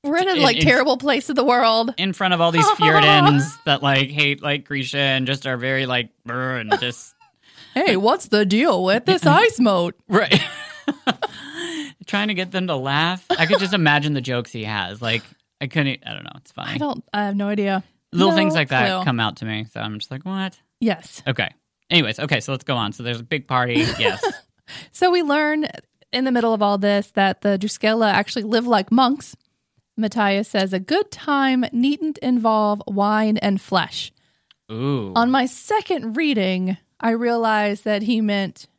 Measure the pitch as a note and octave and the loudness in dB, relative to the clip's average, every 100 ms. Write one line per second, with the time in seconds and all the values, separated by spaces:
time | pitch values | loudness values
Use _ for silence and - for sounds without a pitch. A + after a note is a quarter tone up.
0 | C#4+ E4 F#4+ E4+ C4+ A#3 - - C#4 C4 | 0 0 2 2 2 4 4 4 4 0
1 | C#4 C4+ - C#4+ C4+ B3 A3+ A3+ A#3 A#3+ | 0 0 0 0 2 4 4 2 0 -2
2 | F#3+ - F#3 F3 E3+ E3 D3+ G#4+ D#3 D#3 | -4 -2 0 2 2 4 2 4 4 4
3 | D3+ D3+ C#3+ C#3+ C#3+ - - C#3 C#3 C3+ | 6 6 6 4 0 -6 -2 0 2 2
4 | C#3 D3 C#3+ C#3+ D3 C#3+ - C#3 B2+ C#3+ | 0 0 0 0 -2 -4 -4 -6 -4 -2
5 | C#3 C3+ B2+ C#3 C#3 B2+ B2+ C3+ C3 B2 | 0 0 -2 -2 -4 -4 -2 -2 0 -2
6 | A2+ _ A#2 B2 C3 B2+ G#2+ - B2 B2 | -4 _ -10 -6 -4 -6 -4 -4 -4 -8
7 | - _ _ _ _ - - - F4 F#3+ | -18 _ _ _ _ -20 -8 -2 0 2
8 | G#3+ F4+ - G#3 G3+ G#3+ D#4+ F#3 F#3 A3 | 2 0 0 0 2 2 2 2 0 0
9 | D4 F#4 D#4 D#4 A4+ - A#3+ F#3 F3 - | 2 2 4 6 4 4 2 2 -2 -6
10 | - G3+ G3+ F3+ - - - - - C#4 | 0 0 2 0 0 -10 -16 -10 -8 -4
11 | C#4 - C4 - C#4+ D#4 E4+ D#4+ C#4+ - | -4 -4 -8 -10 -14 -10 -8 -8 -10 -14
12 | - G3+ G#3 F#3 F#3 F#3+ F3+ C#3+ C#3 C#3+ | -6 -4 -2 -4 -4 -4 -2 -4 -2 0
13 | E3 F#3 _ F#4 E3 G#3+ F#3+ G3+ D#3 D3 | 0 -4 _ 0 2 2 2 2 4 4
14 | D3 C#3+ B2 B2 A#2 A#2 G#2+ G#2 F#2 G#2 | 2 -2 -2 -4 -4 -10 -6 -4 -6 -6
15 | A#2 A2+ - _ _ _ C#3 D#3+ C#3 - | -2 -2 -4 _ _ _ -4 -2 -2 -4
16 | - G1+ G1+ - _ - - - D4 - | -10 -14 -14 -18 _ -12 -8 -4 -4 -6
17 | _ G#3 G#3 G3+ G3+ G#3 G3 F#3+ - _ | _ -4 -2 -2 0 0 0 -2 -4 _
18 | _ F3 G3 - - E3+ C#3 C3 B2+ F#3 | _ 2 4 4 2 2 2 2 2 0
19 | F3+ A#2 A2 - A2 G#2+ A2 A2 A2 G#2 | -2 0 -2 -4 -8 -8 -8 -10 -10 -10
20 | - C3 F#3 F#3+ F#3+ _ _ _ A3+ D#3+ | -12 -12 -8 -6 -8 _ _ _ -2 -2
21 | - - - B2+ G2+ _ _ _ _ F3 | -8 -8 -4 -2 -4 _ _ _ _ 2
22 | A#2 A2 C#3+ B2+ B2 C3 - B2 G#2 G#2 | 2 -2 -2 -2 -2 -8 -2 -2 -2 -6
23 | A#2+ A#2 A#2+ D3+ - B2+ B2 A#2 A#2 - | -8 -8 -6 -6 0 0 2 0 0 0
24 | - G2 G#4 - _ _ - - - - | 0 0 -4 -4 _ _ -20 -20 -16 0
25 | F4+ F4+ D4+ D4 D4+ D4+ D4+ - _ _ | 2 2 2 0 0 -2 -4 -8 _ _
26 | _ B3 C4 A#3+ A#3 A3 G#3 G3+ G3+ G3+ | _ -4 0 2 2 2 2 2 2 0
27 | - - G3 F#3 G3+ G3 G#3 - G#3+ A3+ | 0 0 0 2 -2 0 -2 -2 0 2
28 | A3 F#3+ G#3 B3+ G#3+ A3+ A#3+ A3 F#3+ A#3 | 2 2 0 -6 0 0 2 0 4 4
29 | B3+ C#4+ - - _ _ _ _ _ - | 4 0 -6 -18 _ _ _ _ _ -4
30 | G#3+ A3+ G3+ G3 G#3+ G3+ F#3+ F#3 F#3+ F4 | -4 0 0 0 -2 -2 -2 -2 0 -2
31 | G4+ - - C#4 C4+ B3+ A#3+ A#3 C4 D4 | -2 -6 -2 0 2 2 0 0 0 0
32 | D#4 D4 B3+ B3 A3 G#3+ G#3 G#3 - G3+ | -4 -4 0 2 2 2 2 0 -4 0
33 | G3+ G#3+ G#3+ G#3+ G3+ F#3+ - F#3 - - | 2 2 2 0 0 -2 -2 -2 -2 -8
34 | - _ _ _ _ _ _ A2 C3+ C3+ | -12 _ _ _ _ _ _ -4 -2 -2
35 | G2 A3+ A#3 C4+ B3+ - - G#4+ - E4+ | -2 0 2 2 0 -6 -2 -4 -2 -4
36 | A3+ A3+ D4+ A3+ F#3+ F#3 F#3 F#3 _ _ | -4 -2 0 0 0 -2 -4 -6 _ _
37 | A3+ A3+ A#3+ A#3 A3+ G#3+ G#3 G3+ G#3+ G#3 | -2 0 0 0 0 0 0 -2 -2 -2
38 | G#3+ A3 G#3+ G3+ F#3+ - - | 0 0 0 0 -2 -8 -20